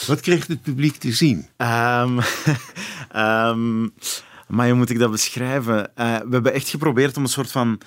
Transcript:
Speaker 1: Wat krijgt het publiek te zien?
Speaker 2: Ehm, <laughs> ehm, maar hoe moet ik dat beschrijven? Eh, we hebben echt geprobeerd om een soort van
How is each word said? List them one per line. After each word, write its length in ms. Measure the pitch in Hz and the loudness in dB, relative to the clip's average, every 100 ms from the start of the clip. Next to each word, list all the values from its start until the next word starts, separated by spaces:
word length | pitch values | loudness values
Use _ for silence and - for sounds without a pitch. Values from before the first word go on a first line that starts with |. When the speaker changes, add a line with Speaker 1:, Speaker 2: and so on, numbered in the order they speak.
| - | -2
Speaker 1:
Wat 120 | 156 | -2
krijgt 280 | - 175 - | 2 0 0
het 140 | 143 | -6
publiek 340 | - 131 147 - | -4 0 0 0
te 160 | 135 | -4
zien? 360 | 117 160 92 - - | 2 2 2 -4 -6
Speaker 2:
Ehm, 600 | 120 117 120 123 123 123 | -2 0 2 2 2 0
<laughs> 920 | 113 - - 139 - - 208 180 139 | 0 0 0 0 -4 -14 -14 -14 -8
ehm, 720 | - 110 113 113 113 117 113 110 - - - - - - | -2 2 2 2 0 -2 -2 -4 -6 -10 -10 -12 -20 -4
maar 200 | 110 120 | 0 4
hoe 100 | 123 | 4
moet 120 | 120 | 2
ik 100 | 117 | 2
dat 120 | 120 | 2
beschrijven? 840 | 107 - 127 127 139 117 110 98 - | 2 -2 -4 -4 -2 0 -2 -2 -4
Eh, 220 | 117 113 | -2 -2
we 100 | 110 | 0
hebben 220 | 123 120 | 2 2
echt 160 | 135 - | 2 -2
geprobeerd 480 | 147 156 120 139 127 | -2 0 4 2 2
om 60 | |
een 60 | 131 | -2
soort 220 | - 127 | -2 -2
van 280 | 135 117 107 | 0 0 0